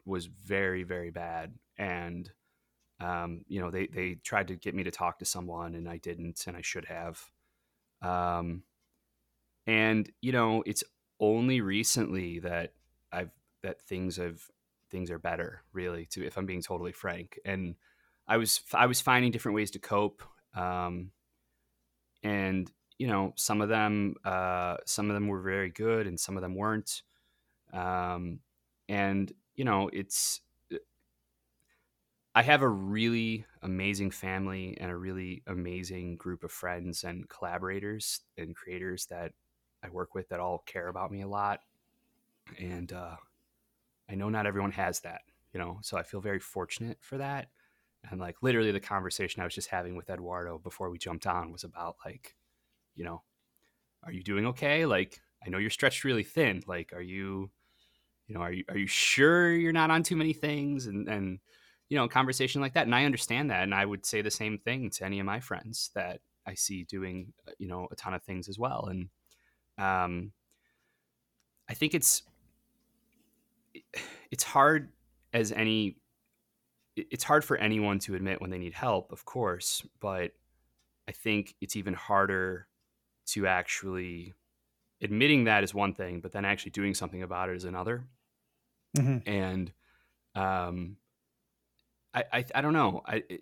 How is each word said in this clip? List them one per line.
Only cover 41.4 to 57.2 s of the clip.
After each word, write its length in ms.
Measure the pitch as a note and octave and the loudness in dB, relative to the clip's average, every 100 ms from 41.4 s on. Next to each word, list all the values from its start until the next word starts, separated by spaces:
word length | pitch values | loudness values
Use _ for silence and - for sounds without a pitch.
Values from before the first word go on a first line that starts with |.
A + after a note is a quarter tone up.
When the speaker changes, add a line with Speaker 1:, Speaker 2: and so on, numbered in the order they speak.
| G2+ G2+ _ _ _ _ _ _ _ _ - - | -2 -2 _ _ _ _ _ _ _ _ -20 -12
Speaker 1:
And, 340 | F2+ F2+ F2 | -8 -8 -10
uh, 220 | F2+ F2 E2 - _ _ _ _ _ _ _ - | -10 -12 -14 -20 _ _ _ _ _ _ _ -8
I 60 | G2 | -4
know 140 | G#2 | -2
not 160 | A2 G#2 | 0 0
everyone 260 | G2 G2 | 0 -2
has 280 | G2 F#2 F2 | 0 -2 -2
that, 200 | F2 F2+ _ _ _ | -8 -14 _ _ _
you 60 | F2+ | -8
know, 200 | F2 G2 | -6 -8
so 160 | - F#2 | -6 -6
I 60 | |
feel 180 | - G2+ | -4 -6
very 180 | G2+ G2 | -2 -4
fortunate 600 | - F#2+ F2 - A#2 - | -4 -6 -6 -6 -8 -10
for 160 | - C3+ | -10 -8
that. 320 | C#3 C#3 B2+ _ _ _ _ _ - | -6 -6 -8 _ _ _ _ _ -12
And, 100 | F#2 | -8
like, 180 | F2 - | -8 0
literally 300 | B2+ A#2 A2 | 4 6 4
the 80 | G2 | 2
conversation 640 | - G2 F#2 - F#2 - | 0 -2 0 -2 -4 -2
I 40 | F2+ | -4
was 100 | - | -4
just 140 | - | -4
having 260 | F#2 F2 F2 | -4 -4 -8
with 140 | F#2 | -8
Eduardo 480 | F2+ F2 F2+ F2 E2 | -8 -6 -6 -6 -8
before 300 | F2+ - F#2 | -10 -6 -6
we 80 | E2+ | -6
jumped 300 | F2+ E2+ G2 | -8 -4 -2
on 240 | F2 E2+ | -2 -4
was 120 | E2+ | -10
about, 340 | F2 E2+ E2+ - - | -12 -10 -10 -10 -14
like, 300 | - - _ _ _ _ _ _ - | -14 -20 _ _ _ _ _ _ -12
you 80 | |
know, 200 | E2+ E2+ _ _ _ _ _ _ _ _ | -10 -10 _ _ _ _ _ _ _ _
"Are 80 | E2 | -12
you 120 | F2+ | -8
doing 220 | F#2 G2+ A#2 | -2 0 0
okay? 380 | B2 C#3+ D#3 D#3 | 0 2 4 4
Like, 340 | F#2+ G2 - _ _ F#2 | 4 2 -6 _ _ -4
I 40 | |
know 80 | F#2 | -2
you're 120 | G#2+ | 0
stretched 340 | - C3+ - | 4 2 4
really 200 | C#3 A#2 | 0 0
thin. 380 | - E3 C3 F2+ F2+ | 0 2 4 2 -4
Like, 280 | F2 E2+ | -6 -6
are 80 | F2 | -8
you, 500 | F2+ F#2+ | -8 -6